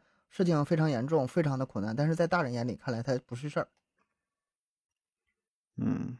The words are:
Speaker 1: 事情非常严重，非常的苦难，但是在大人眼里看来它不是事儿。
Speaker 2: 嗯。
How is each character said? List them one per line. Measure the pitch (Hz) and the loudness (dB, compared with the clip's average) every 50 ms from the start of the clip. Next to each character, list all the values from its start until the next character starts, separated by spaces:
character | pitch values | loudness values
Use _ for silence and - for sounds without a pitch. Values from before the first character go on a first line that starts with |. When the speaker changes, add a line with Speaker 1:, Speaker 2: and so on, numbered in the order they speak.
| _ _ _ _ _ _ | _ _ _ _ _ _
Speaker 1:
事 | - - 185 | -2 0 2
情 | 175 165 147 143 | 4 4 2 2
非 | - 170 | 2 2
常 | 156 156 156 | 2 4 2
严 | 135 113 127 | 2 0 0
重， | 147 165 151 127 | 2 2 2 2
非 | 127 - 175 | 2 2 2
常 | 156 143 135 | 2 2 0
的 | 131 131 | -2 -4
苦 | - - 104 | -4 -4 -4
难， | 98 110 113 | -4 -2 0
但 | 139 147 | 0 2
是 | 160 165 | 2 2
在 | 175 170 | 2 2
大 | 165 180 175 151 | 2 2 0 0
人 | 120 | 0
眼 | 123 117 117 | -2 -2 -2
里 | 123 - | -4 -4
看 | - - 131 117 | -6 -6 -6 -6
来 | 113 | -4
它 | 117 139 127 127 - | -2 -2 -2 -2 -2
不 | - 120 | -8 -12
是 | 123 147 | -10 -8
事 | 147 - 165 | -4 -4 -4
儿。 | - _ _ _ _ _ _ _ _ _ _ _ _ _ _ _ _ _ _ _ _ _ _ _ _ _ _ _ _ _ _ _ _ _ _ _ _ _ _ _ _ _ - | -4 _ _ _ _ _ _ _ _ _ _ _ _ _ _ _ _ _ _ _ _ _ _ _ _ _ _ _ _ _ _ _ _ _ _ _ _ _ _ _ _ _ -8
Speaker 2:
嗯。 | - - - - - - - 123 | -4 -2 -2 0 -2 -4 -6 -8